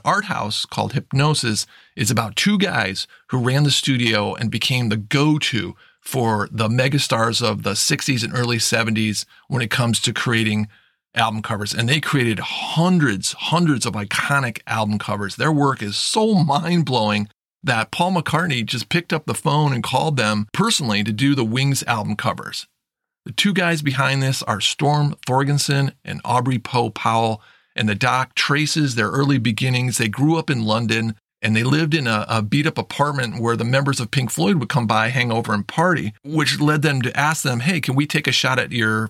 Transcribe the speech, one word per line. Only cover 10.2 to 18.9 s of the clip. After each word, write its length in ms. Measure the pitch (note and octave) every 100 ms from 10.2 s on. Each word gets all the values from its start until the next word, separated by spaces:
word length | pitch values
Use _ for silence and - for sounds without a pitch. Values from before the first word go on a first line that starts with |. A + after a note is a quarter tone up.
| - A2+ A2 G#2+ G#2 - _ _ _
album 280 | - A2+ A2
covers. 320 | - G#2+ G#2
And 160 | - A#2
they 100 | D#3
created 400 | - C#3+ A#2+ G#2
hundreds, 920 | - - - - F3 F3+ C#3 G2 -
hundreds 520 | - - D#3+ E3+ C3 A2+
of 100 | G#2
iconic 680 | G#2 - - C#3+ B2+ A2 -
album 320 | A2+ G#2+ G#2
covers. 380 | - G#2 G2 -
Their 160 | C#3
work 300 | D3+ C#3+ B2+
is 160 | G#2 G2+
so 360 | - A3 A3 G3+
mind-blowing 920 | D3+ C#3+ D#3+ F3 C3+ B2+ G#2+ G#2 G#2 _ _ _
that 300 | - A2+ A2
Paul 220 | - F3
McCartney 520 | F#3 D#3 D3+ F3+ B2+ G#2+
just 220 | B2
picked 240 | -